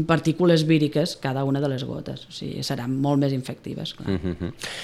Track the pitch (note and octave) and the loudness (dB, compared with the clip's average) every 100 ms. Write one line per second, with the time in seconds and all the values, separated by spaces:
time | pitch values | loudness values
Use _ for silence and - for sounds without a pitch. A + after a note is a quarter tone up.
0 | D#3 D#3+ D#3+ D3+ F3 D#3+ D#3 D#3+ D3 D3+ | 2 2 2 4 6 6 6 4 4 2
1 | F3 - C#3 C3 C#3 C#3 C#3+ C3 B2 D3+ | 0 -2 -4 0 0 0 0 -2 -6 -8
2 | - C3+ - - - - C3+ C3+ A#2+ C3+ | -8 -12 -12 -10 -8 -6 -6 -4 -4 0
3 | C#3+ C#3+ C#3 C3+ - - - - - - | 2 4 2 0 -4 -10 -10 -8 -8 -6
4 | G2 F#2 F#2 E2+ E2+ - - - | -2 -2 -2 -4 -6 -8 -10 -10